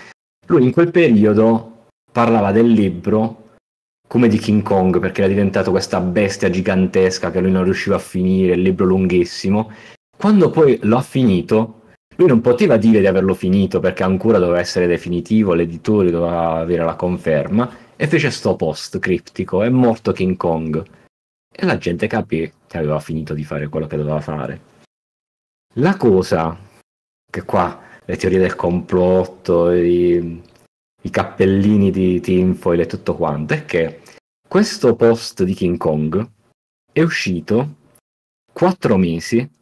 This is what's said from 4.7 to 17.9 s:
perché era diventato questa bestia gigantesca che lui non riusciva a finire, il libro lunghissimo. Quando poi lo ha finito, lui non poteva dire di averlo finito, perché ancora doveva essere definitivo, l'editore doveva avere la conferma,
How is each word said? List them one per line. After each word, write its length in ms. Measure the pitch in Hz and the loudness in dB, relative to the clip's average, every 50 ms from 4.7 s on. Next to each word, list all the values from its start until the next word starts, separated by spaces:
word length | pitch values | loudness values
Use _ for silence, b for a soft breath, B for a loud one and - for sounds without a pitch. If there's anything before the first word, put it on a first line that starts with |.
| 101 95 92 92 87 90 | 0 2 2 2 0 0
perché 220 | 92 95 - - 98 | -2 -2 -2 0 0
era 60 | 95 | 0
diventato 440 | 98 101 101 95 95 101 92 95 90 | 2 2 0 0 0 0 0 0 0
questa 260 | 95 - - - 92 | -2 -2 -2 -4 -4
bestia 480 | 90 92 87 107 101 98 98 - 104 95 | -2 -2 0 0 -2 -2 -2 -2 -2 -2
gigantesca 840 | 87 95 92 104 95 92 92 90 - 95 95 92 92 - - 87 82 | -2 -2 -2 -2 0 0 0 0 2 2 2 2 0 -2 -6 -4 -2
che 80 | 92 | -2
lui 100 | 92 95 | 0 0
non 140 | 92 92 92 | 0 2 0
riusciva 320 | 92 92 - - - 87 | 0 -2 -2 -2 -2 -2
a 20 | 85 | -2
finire, 560 | - - - 92 90 92 95 95 95 90 90 | -4 -6 -4 -2 0 0 2 2 2 2 2
il 80 | 87 92 | 2 2
libro 220 | 95 92 - 98 | 0 0 2 2
lunghissimo. 880 | 92 92 95 92 90 90 90 85 - - - - 95 101 107 113 B B B B B B B _ _ _ | 2 2 2 0 2 2 0 0 0 -4 -6 -4 -2 -2 -2 -2 B B B B B B B _ _ _
Quando 320 | _ - 208 214 196 165 - | _ 0 2 4 4 4 4
poi 280 | - 165 156 139 120 - - | 4 4 4 4 4 4 2
lo 160 | 104 113 131 | 0 0 0
ha 40 | 139 | -2
finito, 800 | - - 139 127 110 92 87 82 - 113 110 113 113 - - b b b b _ _ _ | -2 -2 0 2 2 2 0 0 0 0 0 0 -2 -6 -16 b b b b _ _ _
lui 140 | - 180 170 | 2 4 4
non 120 | 127 113 | 4 4
poteva 360 | - 123 120 - 214 175 123 | 4 2 2 4 4 4 4
dire 240 | 107 101 113 110 104 | 4 4 4 4 6
di 80 | 95 98 | 4 4
averlo 260 | 92 95 92 95 90 | 2 2 0 0 -2
finito, 460 | - - 90 95 101 95 92 - 90 | -2 0 0 2 2 2 0 0 0
perché 240 | 90 92 90 - 95 | -2 -2 -2 -2 -2
ancora 340 | 95 95 90 107 113 110 98 | 0 0 0 2 2 2 4
doveva 220 | 90 87 87 87 | 2 2 0 0
essere 260 | 87 - - 95 90 | -2 -2 -2 -2 0
definitivo, 680 | 87 85 82 - 87 87 87 87 - 110 110 107 95 85 | 0 0 -2 -4 -4 -6 -6 -2 0 2 2 2 2 2
l'editore 580 | 85 87 85 85 80 - - 107 104 95 87 85 | 0 0 -2 -6 -6 -2 0 2 2 2 2 0
doveva 380 | 85 85 85 87 85 85 85 80 82 | 0 -2 -2 -2 -2 -2 -2 -2 -2
avere 260 | 82 85 87 82 82 | -2 -2 -2 -2 -2
la 100 | 82 78 | -2 -4
conferma, 720 | - 90 90 90 80 - 82 78 73 69 73 92 110 123 123 B B B B | -4 -4 -4 -4 -4 -2 -2 -2 -2 -2 -2 -2 -2 -2 -2 B B B B